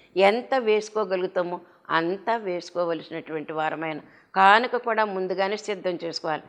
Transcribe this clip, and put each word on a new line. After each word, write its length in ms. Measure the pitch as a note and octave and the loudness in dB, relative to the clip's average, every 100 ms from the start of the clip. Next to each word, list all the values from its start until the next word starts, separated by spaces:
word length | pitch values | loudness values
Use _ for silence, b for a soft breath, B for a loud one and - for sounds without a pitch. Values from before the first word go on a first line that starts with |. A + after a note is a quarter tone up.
| b F3 | b 4
ఎంత 380 | G3 A3 A#3+ C4+ | 4 4 0 -2
వేసుకోగలుగుతామో 1040 | A3 G#3+ G#3+ G#3+ G#3 F#3 F#3 F#3+ F3 F3 - b - | 2 0 0 -4 -2 -2 -2 -2 -4 -4 -12 b -2
అంత 400 | D#3 E3 G3 G#3 | 0 0 -4 -2
వేసుకోవలసినటువంటి 1200 | A3+ G#3 F3 E3+ - F3 E3 D3+ E3 D#3+ D#3 D3 | -4 -2 -6 -6 -4 -2 -4 -6 -12 -8 -10 -8
వారమైన 460 | D#3 D#3 D3+ D#3+ D3+ - b b - | -4 -2 -2 -6 -8 -12 b b 4
కానుక 400 | F#3+ G#3 B3 A#3+ | 8 8 6 -2
కూడా 300 | A#3+ A3 G#3+ | -2 0 0
ముందుగానే 520 | F#3+ F#3 F#3 G3 G#3 | 0 -2 0 -2 -2
సిద్ధం 400 | G#3 G3+ F#3 E3+ | -6 -6 -4 -4
చేసుకోవాలి. 380 | E3 - E3 D3+ | -6 -6 -4 -4